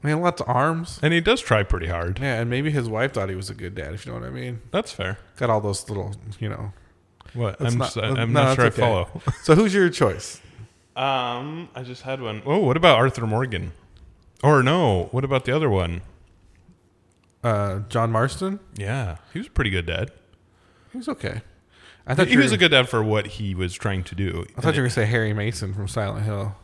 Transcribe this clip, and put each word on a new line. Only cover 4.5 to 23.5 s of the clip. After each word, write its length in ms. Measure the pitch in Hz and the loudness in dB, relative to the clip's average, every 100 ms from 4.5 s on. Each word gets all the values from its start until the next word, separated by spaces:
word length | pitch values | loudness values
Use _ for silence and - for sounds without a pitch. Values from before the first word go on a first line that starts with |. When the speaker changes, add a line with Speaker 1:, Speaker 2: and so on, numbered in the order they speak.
| 120 - | -10 -6
Speaker 2:
That's 220 | 190 226 | -6 -6
fair. 260 | - 95 101 - - | -6 -6 -6 -14 -4
Speaker 1:
Got 140 | 123 | 0
all 100 | 110 | 2
those 280 | 104 95 - | 0 -4 -6
little, 260 | 101 95 101 107 101 | -8 -6 -10 -14 -10
you 100 | 107 | -8
know. 240 | - 104 - - _ _ _ - | -8 -12 -14 -20 _ _ _ -16
Speaker 2:
What? 260 | 120 113 - | -6 -4 -2
Speaker 1:
Let's 120 | 123 | -2
Speaker 2:
I'm 40 | 120 | 0
Speaker 1:
not, 40 | 120 | -2
Speaker 2:
just, 100 | 113 | -4
I, 100 | 110 | -2
Speaker 1:
let-, 80 | 131 | -2
Speaker 2:
I'm 120 | 117 | 2
Speaker 1:
no, 100 | 147 | 2
Speaker 2:
not 100 | 135 131 | 4 4
sure 80 | |
I 40 | 117 | 2
Speaker 1:
that's 100 | 110 | 4
okay. 80 | 120 | 2
Speaker 2:
follow. 340 | 98 90 82 - | 2 -2 -6 -6
<laughs> 160 | - | -4
Speaker 1:
So 120 | - 160 | 6 6
who's 180 | 214 | 6
your 140 | 196 180 | 4 2
choice? 520 | - 117 92 - - - - 110 _ _ | 4 0 0 -12 -16 -20 -20 -20 _ _
Speaker 2:
Um, 720 | - 135 135 120 123 143 160 170 | -6 -4 -2 -4 -6 -8 -12 -14
I 80 | 131 | -14
just 180 | 123 127 | -14 -14
had 180 | 127 135 | -10 -8
one. 220 | 117 107 120 | -6 -8 0
Oh, 120 | 175 | 2
what 180 | 165 147 | 2 6
about 200 | 175 120 | 6 6
Arthur 280 | 131 123 113 | 4 0 -2
Morgan? 460 | 110 131 98 87 - _ - - - _ _ | 0 -2 -4 -6 -12 _ -20 -20 -20 _ _
Or 200 | 139 147 | 4 6
no, 460 | 123 170 147 92 85 | 6 4 4 2 0
what 140 | 123 | -2
about 200 | 135 135 120 | 0 0 0
the 60 | |
other 140 | 139 151 | 0 2
one? 320 | 95 85 87 - - _ _ _ _ _ _ _ _ _ _ _ _ | 2 0 -4 -10 -20 _ _ _ _ _ _ _ _ _ _ _ _
Speaker 1:
Uh, 380 | 120 107 101 95 104 | -2 0 0 -4 -4
John 220 | 120 113 | 0 0
Marston? 500 | 113 131 - 190 196 - - | 2 0 -2 -6 -6 -10 -10
Speaker 2:
Yeah, 400 | 101 135 101 80 _ | -6 -4 -6 -8 _
he 60 | 175 | -12
was 80 | 262 | -4
a 20 | |
pretty 200 | - 117 | -2 0
good 160 | 92 85 | 0 -2
dad. 240 | 85 117 - _ _ _ _ _ _ _ | -4 -6 -10 _ _ _ _ _ _ _
Speaker 1:
He 60 | 254 | -12
was 100 | 247 | -8
okay. 340 | - 95 104 - _ _ _ - - - | -6 -6 -8 -12 _ _ _ -20 -20 -4
I 80 | |
thought 140 | 135 160 | 2 6
Speaker 2:
He 60 | |
Speaker 1:
you 40 | 233 | 6
Speaker 2:
was 120 | 277 | 6
Speaker 1:
were 40 | |
Speaker 2:
a 40 | 214 | 6
good 120 | 170 | 6
dad 180 | 139 123 | 6 4
for 140 | 117 | 2
what 240 | 110 107 101 | 2 0 -2
he 280 | - 104 | -6 -6